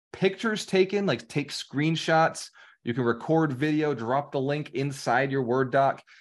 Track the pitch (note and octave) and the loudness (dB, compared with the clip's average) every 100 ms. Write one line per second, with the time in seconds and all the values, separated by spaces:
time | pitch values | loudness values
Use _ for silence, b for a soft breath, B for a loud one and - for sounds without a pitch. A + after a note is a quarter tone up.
0 | _ - F#3+ F#3+ A#3 F3+ - F#3+ F#3 G3+ | _ -2 0 0 -2 -4 0 2 2 2
1 | G3 A#2+ - D3 C#3 - - C3+ D#3 D#3+ | 0 -2 -4 -6 -6 -8 -8 -2 0 0
2 | - D#3+ D#3+ - - B B B A#2+ A#2+ | 2 4 2 0 -12 B B B -4 0
3 | A#2+ A#2 - D#3+ D#3 B2 D3+ D3+ D3+ B2+ | 0 0 2 2 2 0 0 0 0 -2
4 | A2+ C3+ C#3+ C#3+ C3 D3 D3 C3 C#3 C3+ | 0 -2 0 -2 -2 -2 -4 -4 -4 -2
5 | - B2 C3+ C3+ A#2+ B2+ C3 C3+ C3+ - | 0 2 2 0 0 0 2 2 2 0
6 | b b | b b